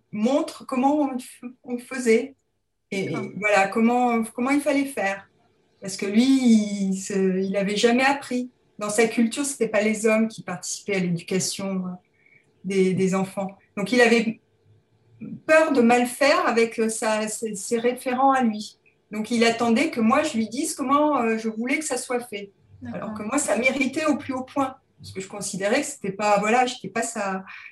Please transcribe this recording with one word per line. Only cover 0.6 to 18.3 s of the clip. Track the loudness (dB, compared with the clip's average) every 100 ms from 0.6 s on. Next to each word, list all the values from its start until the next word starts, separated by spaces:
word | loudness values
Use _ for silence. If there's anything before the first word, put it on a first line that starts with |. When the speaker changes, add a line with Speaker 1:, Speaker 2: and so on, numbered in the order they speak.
| -6
Speaker 1:
comment | 0 2 2
on | 0 -4
f-, | -10 -16 -18 -16
on | -10 -10
faisait | -8 -2 4 4 2 -10 _ _ _ _ _
et, | -6 -4
Speaker 2:
D'accord. | -4
Speaker 1:
et | -6 -4
voilà, | 2 4 2
comment, | 2 2 4 2 0
comment | -2 -4 0
il | 0
fallait | 2 0
faire. | 0 -2 -4 -4 -10 _ _ _ _ _
Parce | -10 -6
que |
lui, | 0 2
il | 4 4 6 4 4 -2 -2 -2
se, | -4 0 0 0
il | -2 -2
avait | -2 2
jamais | 2 4
appris. | 2 0 -4 -6 -6 -12 _ -10
Dans | -4
sa | 0 2
culture, | 2 0 0 -6
c'était | -2 -2
pas | 0
les | 0 0
hommes | 2 2 0
qui | -4
participaient | -12 -10 -10 -10 -4 -2
à |
l'éducation, | -2 -2 -2 -2 -2 -4 -6 -6 -6
euh, | -10 _ _ _ _ _ _
des, | -2 2 2
des | 2 0
enfants. | 0 -2 -4 -8 -10 _ -8
Donc, | 0
il | 4
avait | 6 4 2 -4 _ _ _ _ _ _ _ _ -16 -8 4
peur | 4 6
de | 4
mal | 6 4 2
faire | 2 2 4 2
avec, | 2 0 0
euh, | -2
sa, | -2 -2 0 -2
ses, | -6 -8
ses | -8 -4 -2
référents | -2 -2 -4 0 2